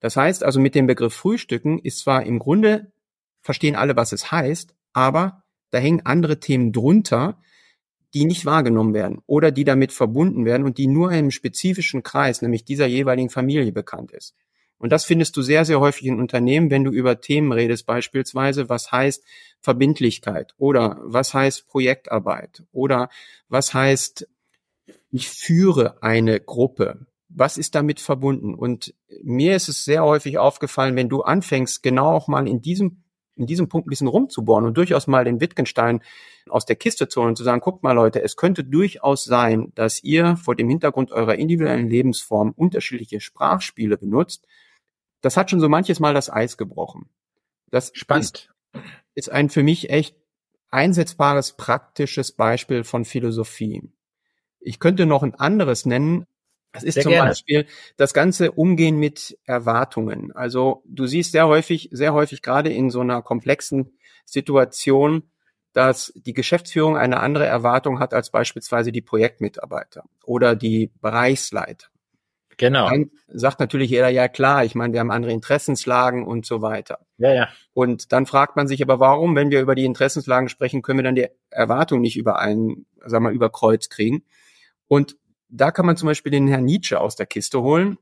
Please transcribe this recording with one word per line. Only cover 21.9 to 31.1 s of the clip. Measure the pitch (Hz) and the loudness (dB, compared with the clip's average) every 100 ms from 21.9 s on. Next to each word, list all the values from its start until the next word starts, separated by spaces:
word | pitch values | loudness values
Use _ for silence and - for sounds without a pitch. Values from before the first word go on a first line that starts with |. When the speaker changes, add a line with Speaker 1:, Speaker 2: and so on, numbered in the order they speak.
| 131 - 110 95 73 - _ - | 0 -2 -4 -2 -6 -8 _ -14
Speaker 1:
oder | - 135 127 123 - - - _ | -4 0 0 -2 -10 -20 -20 _
was | 127 139 | -2 -2
heißt, | 131 135 135 - - - _ _ _ _ _ _ - _ | 0 2 2 -2 -10 -18 _ _ _ _ _ _ -20 _
ich | 127 - | -8 -8
führe | - - 165 190 143 113 - | -10 0 4 4 4 0 0
eine | 113 113 113 110 | 0 2 2 0
Gruppe. | - 120 127 - 101 - 131 _ _ | -2 0 0 0 -4 -4 -20 _ _
Was | - 135 - | -2 -2 -2
ist | 156 156 | -4 -2
damit | 147 147 | -2 -4
verbunden? | - 135 135 135 104 - | -4 -2 0 -2 -6 -6
Und | 120 120 - - _ - | -6 -6 -10 -18 _ -16
mir | - 123 160 190 | -6 0 2 2
ist | 165 | -2
es | 143 | -6
sehr | - 151 | 0 2
häufig | 156 151 143 135 | 4 2 0 2
aufgefallen, | 127 - 143 - 135 127 | 2 2 -8 -2 0 0
wenn | |
du | 123 | 0